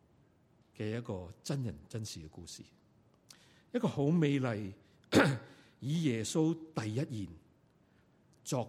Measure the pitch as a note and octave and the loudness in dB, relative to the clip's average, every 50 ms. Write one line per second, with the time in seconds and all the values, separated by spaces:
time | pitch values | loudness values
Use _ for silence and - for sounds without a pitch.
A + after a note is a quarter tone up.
0 | _ _ _ _ _ _ _ _ _ _ _ _ _ _ _ - G#2+ G#2+ A2 A#2+ | _ _ _ _ _ _ _ _ _ _ _ _ _ _ _ -6 -4 -4 -4 -4
1 | A#2+ - G2+ F2+ F2+ F2+ - - - - D3+ C#3 B2 A2+ D2 D2+ - - - A2 | -4 -6 -8 -8 -8 -12 -14 -12 -8 -6 -4 -4 -4 -4 -6 -8 -12 -10 -8 -8
2 | G#2+ - - F2 D#2 - - F2 F2 - - - - - _ _ _ _ _ _ | -8 -8 -10 -12 -14 -14 -14 -16 -16 -14 -16 -16 -18 -20 _ _ _ _ _ _
3 | _ _ _ _ _ - - - - - - - _ _ - A#3+ A3+ D3+ - C#3+ | _ _ _ _ _ -20 -20 -20 -20 -20 -20 -20 _ _ -4 0 0 0 2 2
4 | C#3+ D3 F3 F3 D3+ C#3+ C#3+ C3+ C3 B2 G#2+ G2+ G#2+ F#2+ G#2 - - - _ _ | 2 4 4 4 4 4 4 2 2 0 0 -2 -4 -6 -10 -12 -18 -20 _ _
5 | _ - - - B3 D3 C3 A2+ - - - - - - _ - - C3+ D#3 F3 | _ 4 6 6 8 6 4 0 -4 -12 -20 -20 -20 -20 _ -8 -4 -2 0 2
6 | D#3 C3+ A2+ A2+ G#2 - - D#3+ D#3 D#3+ E3 D#3+ - - - B2+ A2 G#2+ G#2+ B2+ | 2 2 2 0 -2 0 2 2 4 4 2 -2 -4 -8 -6 -4 -2 -2 -2 -2
7 | D#3 - B2 G#2+ F#2 E2 E2+ - _ _ _ _ _ _ _ _ _ _ _ _ | -2 -2 -4 -6 -6 -8 -10 -16 _ _ _ _ _ _ _ _ _ _ _ _
8 | _ _ _ _ _ _ _ _ - - D3 B2 G#2+ | _ _ _ _ _ _ _ _ -6 -4 -2 -2 -2